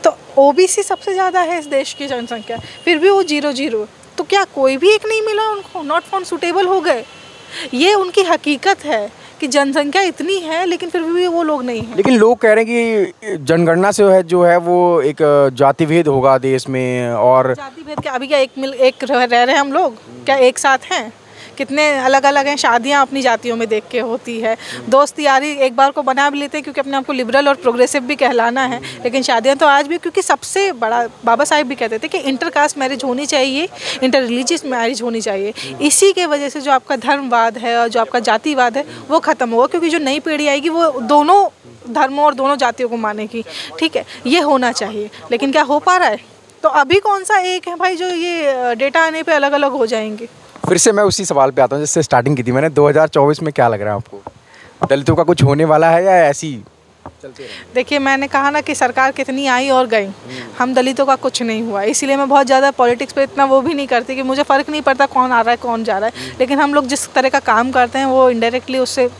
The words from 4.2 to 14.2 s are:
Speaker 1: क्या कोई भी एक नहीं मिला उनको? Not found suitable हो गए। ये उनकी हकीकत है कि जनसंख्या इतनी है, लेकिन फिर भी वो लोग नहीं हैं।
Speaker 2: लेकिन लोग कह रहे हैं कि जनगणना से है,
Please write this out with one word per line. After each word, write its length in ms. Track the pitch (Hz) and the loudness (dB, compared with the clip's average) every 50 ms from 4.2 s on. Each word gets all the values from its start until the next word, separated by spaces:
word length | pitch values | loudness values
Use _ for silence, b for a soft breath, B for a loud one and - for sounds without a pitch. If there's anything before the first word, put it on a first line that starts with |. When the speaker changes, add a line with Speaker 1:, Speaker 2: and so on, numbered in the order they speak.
| 330 | -4
Speaker 1:
क्या 200 | - 381 403 381 | 0 0 0 0
कोई 340 | - - 285 269 262 269 | -2 -2 0 0 0 2
भी 160 | 262 320 392 440 | 2 4 4 4
एक 120 | 415 - | 4 0
नहीं 160 | 427 440 440 | -4 -4 -2
मिला 280 | 427 440 427 415 440 440 | -2 -2 -2 -2 -2 -2
उनको? 340 | 427 403 381 - - 370 311 | -4 -6 -10 -12 -12 -12 -6
Not 260 | 277 311 349 - - | -4 -4 -4 -4 -4
found 220 | - 381 359 - 359 | -8 -8 -6 -6 -6
suitable 340 | 311 - 339 330 381 381 | -4 -4 -2 0 0 0
हो 140 | 359 381 370 | 0 0 0
गए। 240 | 302 339 277 233 - - - - - - - - B B B B 339 262 - | 2 0 0 -2 -2 -12 -20 -20 -20 -20 -20 -20 B B B B -12 -8 -2
ये 200 | 247 311 392 427 | 2 2 4 4
उनकी 280 | 403 381 359 - 403 | 2 0 0 0 0
हकीकत 640 | 381 339 330 302 - 294 294 254 - 381 392 - - | 2 2 0 -2 -2 -4 -4 -2 0 -2 -2 -2 -2
है 260 | 294 294 220 208 254 - B B B B - | -4 -4 -4 -4 -6 -12 B B B B -8
कि 80 | 311 | -6
जनसंख्या 540 | 269 240 285 277 277 262 311 294 285 277 381 | -2 0 0 0 2 0 -2 -2 0 0 0
इतनी 340 | 392 349 - - 277 349 392 | 0 0 -2 -6 -4 -4 -4
है, 300 | 381 339 311 320 330 370 | -4 -4 -4 -4 -4 -2
लेकिन 240 | 349 349 349 370 339 | -2 -4 -4 -6 -6
फिर 140 | - 359 320 | -4 -4 -4
भी 240 | 320 339 359 359 | -2 -2 0 0
वो 160 | 359 330 339 339 | 0 0 0 0
लोग 200 | 302 302 277 240 | 0 -2 -2 -4
नहीं 180 | 247 240 220 | -6 -6 -6
हैं। 140 | - 220 - | -8 -4 -2
Speaker 2:
लेकिन 220 | 175 196 262 254 | 0 2 4 4
लोग 200 | 220 214 226 247 | 6 6 4 4
कह 160 | 233 - 220 214 | 4 4 4 4
रहे 100 | 220 226 | 4 2
हैं 100 | 220 240 | 0 0
कि 720 | 240 233 226 226 208 190 135 - _ 214 214 196 160 139 | 0 0 0 0 0 -2 -2 -6 _ -10 -8 -8 -6 -2
जनगणना 460 | 127 165 165 175 165 165 175 190 208 | 0 2 2 4 2 2 2 2 0
से 120 | 196 - 202 | 2 4 4
है, 200 | 196 190 190 | 6 6 4